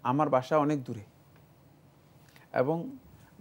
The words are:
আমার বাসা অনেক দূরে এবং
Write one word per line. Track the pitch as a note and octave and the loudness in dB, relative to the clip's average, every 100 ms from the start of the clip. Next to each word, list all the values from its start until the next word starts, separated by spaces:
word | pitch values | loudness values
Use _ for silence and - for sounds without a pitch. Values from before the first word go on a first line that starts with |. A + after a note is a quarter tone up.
আমার | B2 C#3 D3+ | -2 0 2
বাসা | C3 B2+ D#3 | 2 2 2
অনেক | C#3+ D3 | 2 0
দূরে | B2 A2 G2+ - - - - - - - - _ - - - - - | -4 -12 -14 -20 -20 -20 -20 -20 -20 -20 -20 _ -20 -20 -20 -20 -6
এবং | - C3 E3 C4 C4+ - - - - | -2 0 -2 -6 -12 -20 -20 -20 -10